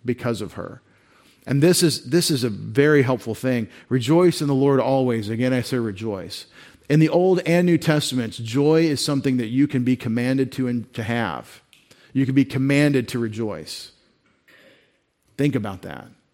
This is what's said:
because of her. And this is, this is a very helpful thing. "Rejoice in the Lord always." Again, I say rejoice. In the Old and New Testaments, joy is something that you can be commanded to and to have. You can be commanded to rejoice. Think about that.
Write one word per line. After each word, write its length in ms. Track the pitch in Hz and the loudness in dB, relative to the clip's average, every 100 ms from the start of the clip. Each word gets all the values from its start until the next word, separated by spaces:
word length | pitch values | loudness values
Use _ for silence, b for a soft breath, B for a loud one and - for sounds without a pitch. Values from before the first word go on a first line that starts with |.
because 360 | 123 120 123 110 | -6 -4 -4 -6
of 120 | 98 | -8
her. 280 | 82 - - b b b b b b | -12 -14 -14 b b b b b b
And 160 | - 139 | -4 2
this 220 | 165 175 | 4 4
is, 220 | 170 - | 2 0
this 260 | 127 165 170 | -2 0 0
is 140 | 143 | 0
a 40 | 120 | -2
very 540 | 101 107 110 147 147 | -4 -2 2 4 4
helpful 320 | 127 123 - | 4 0 -4
thing. 320 | 107 131 123 107 B B | -6 -2 -2 -4 B B
"Rejoice 520 | 127 117 165 180 160 | -2 2 4 4 2
in 60 | 143 | 0
the 80 | |
Lord 240 | 135 139 135 | 2 4 4
always." 500 | 120 135 127 113 104 | 2 2 2 -2 -4
Again, 240 | 113 127 | -2 0
I 100 | 127 | 0
say 160 | 120 127 | -2 -4
rejoice. 680 | 113 98 110 98 85 - - B B B - | -4 -6 -8 -8 -10 -16 -18 B B B 0
In 120 | 151 | 4
the 80 | 156 | 4
Old 320 | 165 185 180 156 | 4 2 2 2
and 200 | 170 180 | 2 4
New 120 | 165 | 2
Testaments, 600 | 165 151 - 127 113 - | 2 0 0 -4 -6 -8
joy 440 | 113 127 143 160 | -4 0 2 4
is 180 | 165 135 | 2 0
something 380 | - 139 139 127 | -2 -2 0 -2
that 100 | 113 | 0
you 180 | 127 147 | 0 2
can 160 | 135 | 2
be 140 | 123 127 | 0 -2
commanded 560 | - 113 123 135 131 | -2 -2 0 0 -2
to 160 | - 127 | -2 -4
and 240 | 120 107 | -4 -6
to 80 | - | -8
have. 580 | 104 117 107 65 - - _ b b b b | -4 -2 -2 -6 -12 -20 _ b b b b
You 140 | 131 131 | -2 2
can 80 | |
be 100 | 135 | 2
commanded 640 | 135 131 135 143 147 139 113 | 2 0 2 4 4 2 -2
to 100 | 123 | -6
rejoice. 720 | 113 107 110 80 76 - - _ _ _ _ _ _ b b b b b b _ _ - | -6 -4 -6 -8 -12 -16 -18 _ _ _ _ _ _ b b b b b b _ _ -2
Think 200 | 143 127 | -2 -2
about 260 | 104 90 | -6 -10
that. 240 | 95 65 - _ _ | -14 -16 -18 _ _